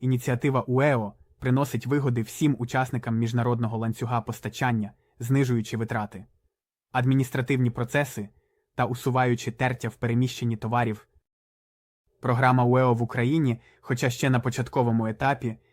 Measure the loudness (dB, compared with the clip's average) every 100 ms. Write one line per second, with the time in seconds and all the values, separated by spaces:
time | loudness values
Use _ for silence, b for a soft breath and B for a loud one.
0 | 0 0 0 0 0 0 0 2 2 2
1 | -2 -10 -20 _ 0 2 2 -2 0 0
2 | 2 0 -4 0 0 2 -2 -2 -2 -4
3 | -2 -2 0 0 0 0 -2 -2 -4 -4
4 | -2 -2 -4 -8 -10 -2 0 0 -2 -8
5 | _ _ 0 2 2 0 -2 -4 -4 -4
6 | -6 -10 -18 _ _ _ _ _ _ 0
7 | 2 2 2 -2 0 2 0 0 -2 0
8 | -2 -4 -10 -14 _ _ _ -4 -2 -2
9 | -2 2 2 0 -4 -2 -2 -2 -6 -4
10 | -2 0 0 -2 -4 -4 -2 0 0 -4
11 | -12 _ _ _ _ _ _ _ _ _
12 | _ _ -2 2 4 6 6 4 4 2
13 | 0 -2 0 2 2 0 b b -6 -2
14 | -2 0 2 2 0 -2 -2 0 2 2
15 | 0 -2 -2 0 -4 -8 _